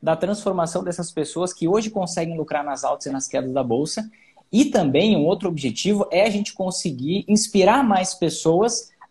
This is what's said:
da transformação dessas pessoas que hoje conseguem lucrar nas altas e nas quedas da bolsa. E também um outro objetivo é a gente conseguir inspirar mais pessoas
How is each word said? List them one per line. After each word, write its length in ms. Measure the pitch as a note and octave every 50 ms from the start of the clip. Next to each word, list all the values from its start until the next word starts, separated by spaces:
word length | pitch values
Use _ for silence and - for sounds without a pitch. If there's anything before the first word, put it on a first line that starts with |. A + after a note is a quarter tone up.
| -
da 140 | D#3 D#3+ D#3+
transformação 680 | G3 F#3 G#3 G#3 - G3+ F#3+ F3+ E3 D#3+ - F3+ F#3+
dessas 260 | F3+ E3+ - E3+ -
pessoas 440 | - D#3 D3+ - - E3 F3+ F3 -
que 160 | - E3 E3
hoje 200 | F#3+ A3 G#3+ A3
conseguem 460 | A3 G3+ F#3 E3+ - F3+ E3 E3 E3 D#3+
lucrar 280 | D3+ - D#3 D3 D3
nas 180 | D3 C#3 B2 -
altas 220 | C3+ C#3 - -
e 60 | C#3+
nas 180 | C3+ C3+ C3+ -
quedas 240 | - C3+ C3 C3 C3
da 100 | C#3 C3+
bolsa. 480 | A#2+ A2+ B2+ D3+ D#3 - A3+ G#3+ A3 - _ _ _ _ _ _ _
E 140 | - G#3+ C#4+
também 500 | C#4+ - A3+ E3+ C3+ C#3 D3 F#3+ A3 G#3
um 100 | D#3+ D3
outro 220 | E3 G3 - G#3 F#3
objetivo 580 | E3+ C#3+ C3+ B2+ A2+ - - F#3 G#3 G3+ G3 -
é 120 | - F3+ G#3
a 60 | A3+
gente 240 | G3+ G#3 G#3 - -
conseguir 720 | - F#3+ F#3 F3 - - F3+ C#3 - B2+ D3 F3+ G3+ - -
inspirar 520 | G#3 G#3+ - - - G3+ F#3 G3 A3 C#4
mais 320 | C4+ A3+ G3+ F#3 F#3 - -
pessoas 800 | - F3 D#3+ E3 - - E3 E3 F3+ G#3+ A#3 A#3 - - - _ _ - -